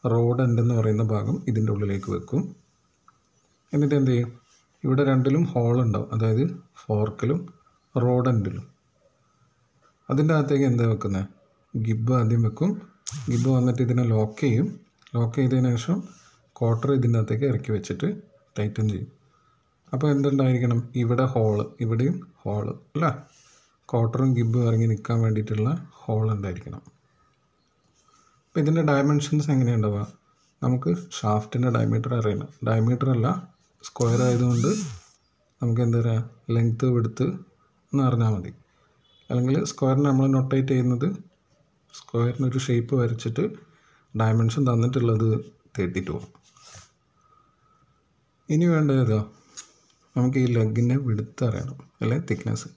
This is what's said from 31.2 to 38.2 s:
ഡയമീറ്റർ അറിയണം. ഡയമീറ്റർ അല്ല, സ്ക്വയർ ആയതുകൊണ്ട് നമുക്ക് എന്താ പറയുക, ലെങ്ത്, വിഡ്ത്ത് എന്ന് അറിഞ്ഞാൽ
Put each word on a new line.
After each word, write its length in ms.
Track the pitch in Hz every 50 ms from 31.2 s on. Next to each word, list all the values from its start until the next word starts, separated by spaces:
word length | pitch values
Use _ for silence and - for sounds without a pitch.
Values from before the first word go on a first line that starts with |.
| - 107 107 107 107 - - 120 123 127 117
ഡയമീറ്റർ 340 | 117 113 110 110 110 117 117 123 117
അറിയണം. 300 | 110 107 98 101 - - - _ 123
ഡയമീറ്റർ 420 | 113 110 113 110 117 123 120 131 131 127
അല്ല, 120 | 113 110 - 180 180 - - _ _ _ _ _ _ -
സ്ക്വയർ 340 | - _ - 120 117 117 123 127
ആയതുകൊണ്ട് 420 | 127 123 120 123 123 120 117 120 - 214 214 185 143 107 92 - _ _ _ _ _ _ _ _ _ _ _
നമുക്ക് 200 | 127 117 113 120 123
എന്താ 140 | 117 117 117
പറയുക, 220 | 117 117 113 113 117 - - _ _ - 117
ലെങ്ത്, 300 | 117 117 117 113 113 135 127 123
വിഡ്ത്ത് 320 | 120 110 110 - - 131 - - 185 - _ _ _ _ _ _ _ _ _
എന്ന് 120 | - 139 135 123
അറിഞ്ഞാൽ 220 | 120 117